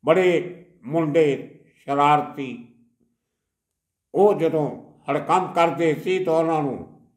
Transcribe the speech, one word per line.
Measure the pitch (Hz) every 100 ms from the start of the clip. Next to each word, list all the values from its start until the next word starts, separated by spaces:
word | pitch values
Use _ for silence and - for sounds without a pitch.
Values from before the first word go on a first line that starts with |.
ਬੜੇ | - 170 180 175 - - - _
ਮੁੰਡੇ | 120 156 156 143 151 131 - - _ _
ਸ਼ਰਾਰਤੀ, | - 143 143 147 139 - 135 117 117 _ _ _ _ _ _ _ _ _ _ _ _ _ _
ਉਹ | 143 208
ਜਦੋਂ | 175 160 160 143 - - _ -
ਹੜਕੰਪ | 147 143 175 175
ਕਰਦੇ | 175 170 151 165
ਸੀ | 147 180 185
ਤਾਂ | 180
ਉਹਨਾਂ | 160 165 160
ਨੂੰ | 143 107 - - _